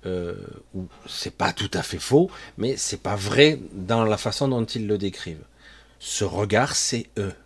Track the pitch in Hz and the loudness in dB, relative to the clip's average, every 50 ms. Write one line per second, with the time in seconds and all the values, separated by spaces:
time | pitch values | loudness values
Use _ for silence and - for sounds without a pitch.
0 | - 92 92 90 87 85 90 - - - - - - - - 95 92 87 - - | -6 -4 -4 -4 -4 -6 -8 -10 -12 -14 -16 -18 -20 -12 -10 -10 -10 -10 -14 -20
1 | - - - - - - - _ - - - - 107 - - 92 - - - 87 | -16 -12 -10 -8 -8 -8 -4 _ -2 -2 0 -2 -6 -4 -2 -4 -4 -4 -6 -6
2 | - - 127 147 180 190 - - - - - - 104 127 135 - - - - - | -2 4 6 6 6 4 0 -14 -18 -16 -6 -2 -2 -2 0 -2 -2 -4 -6 -4
3 | - - 104 101 95 107 139 131 143 151 156 131 98 78 - 98 92 92 117 117 | -2 -2 -2 -2 -2 2 6 8 8 8 6 2 -6 -12 -10 -10 -2 0 2 4
4 | 113 110 107 101 - 120 - - 143 135 131 120 113 - - 117 110 101 107 101 | 4 4 2 2 0 -4 -2 0 0 2 2 2 0 -2 -2 -4 0 0 0 0
5 | 98 98 90 - - 85 80 78 - - _ _ - - - - - _ - _ | 0 -4 -4 -6 -10 -10 -10 -10 -14 -20 _ _ -20 -20 -20 -20 -20 _ -20 _
6 | - - - - 107 90 80 90 107 104 107 107 131 143 - - - - - 117 | -12 -8 -2 -2 -2 0 0 -2 0 4 4 4 4 2 0 -2 0 0 -2 -4
7 | 113 - - 110 101 95 - - - | -6 -6 -6 -4 -4 -4 -6 -10 -20